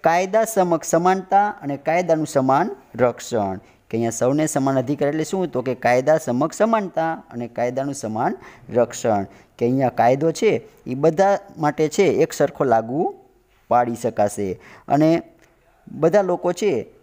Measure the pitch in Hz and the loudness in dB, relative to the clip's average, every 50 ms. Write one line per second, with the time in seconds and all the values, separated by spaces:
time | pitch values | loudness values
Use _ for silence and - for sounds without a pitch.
0 | - 165 165 175 190 190 196 220 226 214 - 196 185 180 170 156 160 - - 165 | 2 2 2 2 0 0 0 0 0 0 0 0 0 2 0 -2 -2 0 0 2
1 | 175 185 185 190 185 - 196 196 202 208 208 - - 143 143 139 - 156 160 175 | 2 2 0 0 -2 2 2 2 2 2 -4 -8 -8 -8 -8 -6 -4 -2 -2 0
2 | 180 165 165 156 156 147 - 139 131 131 131 147 180 226 403 - - _ - 117 | 2 0 0 0 0 0 0 0 2 4 2 2 2 0 -4 -12 -16 _ -2 0
3 | 123 123 117 - - - 123 110 101 98 95 98 - _ _ _ _ _ - 113 | 0 0 0 -2 -10 -4 -2 -2 -2 -2 -4 -8 -12 _ _ _ _ _ -4 -2
4 | 117 117 117 - 120 123 139 151 156 151 - 143 135 135 135 131 127 120 147 143 | -2 -2 -2 0 0 0 2 0 0 -2 -2 -2 -2 0 0 0 0 -2 -2 -2
5 | 147 143 143 156 156 - - 190 185 160 - 127 117 131 127 - - 117 123 127 | -2 -2 -2 -2 -4 -4 -2 -4 -4 -2 -4 -4 -4 -4 -6 -2 0 2 2 2
6 | 135 147 156 156 - - 120 123 147 165 - - 208 220 226 220 202 180 - 165 | 4 2 2 2 2 -2 -2 -2 -2 -2 0 -2 0 2 2 0 -2 -2 -4 -4
7 | 160 165 160 - - _ - 120 120 117 117 - 117 123 127 131 135 143 139 - | -4 -4 -4 -8 -10 _ -12 -12 -12 -10 -6 -4 -4 -2 -2 -4 -4 -6 -6 -8
8 | - 110 107 107 127 175 370 381 - - - - - - - 120 117 - - - | -8 -6 -4 -2 -2 -2 -2 -6 -14 -20 -20 -20 -18 -2 2 2 2 2 -2 -4
9 | - 120 107 101 95 - - - _ _ _ - 120 120 127 135 139 123 117 - | -2 0 0 0 -2 -6 -12 -20 _ _ _ -4 -2 0 0 2 0 0 0 2
10 | 117 120 131 135 151 165 - - 233 220 165 113 - - _ _ _ - 127 131 | 2 2 4 2 0 -2 -2 0 0 0 0 0 -4 -10 _ _ _ -10 -6 0
11 | 143 160 160 156 190 196 202 185 - - - 151 160 147 147 - 156 151 - - | 0 0 2 4 2 2 2 0 -4 -12 -10 -2 -2 -2 0 0 -2 -2 2 2
12 | 196 165 113 104 160 156 - - 151 139 - - 151 131 117 113 113 113 127 147 | 2 2 4 2 2 0 2 0 -2 -2 0 -2 0 2 2 2 0 0 -4 -2
13 | 196 392 392 - - _ _ _ _ _ _ _ _ _ 113 120 123 120 120 113 | -2 -2 -4 -8 -20 _ _ _ _ _ _ _ _ _ 2 2 2 0 -4 -4
14 | - 117 110 - 104 104 - - 101 95 90 - - - - - _ - - 143 | -4 -4 0 0 0 0 0 -4 -6 -6 -6 -8 -12 -20 -20 -20 _ 0 2 4
15 | 151 160 165 170 - - _ _ _ _ _ _ _ _ _ _ _ - - 135 | 4 4 2 2 -2 -8 _ _ _ _ _ _ _ _ _ _ _ -18 -6 0
16 | 147 170 165 208 196 185 180 - - 175 180 - 220 208 156 113 - - - _ | 0 2 4 2 2 2 -2 -2 -2 -4 -2 0 0 0 0 -2 -4 -8 -16 _